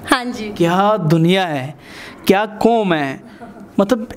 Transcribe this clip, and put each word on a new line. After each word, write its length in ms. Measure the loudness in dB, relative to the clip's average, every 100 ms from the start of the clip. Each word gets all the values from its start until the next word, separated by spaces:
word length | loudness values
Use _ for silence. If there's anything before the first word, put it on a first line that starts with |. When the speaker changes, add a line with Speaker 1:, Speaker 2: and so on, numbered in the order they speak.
| -2
Speaker 1:
हाँ 200 | -2 -2
जी। 240 | -8 -8
Speaker 2:
क्या 480 | -2 0 2 2 2
दुनिया 480 | 2 2 4 2 0
है, 300 | -4 -8 -12 -20 -20 -20 -2 2
क्या 180 | 2 0
कौम 480 | 0 2 2 2
है, 300 | 0 -2 -6 -14 -20 -20 -20 -6 -2
मतलब 280 | 0 0 -4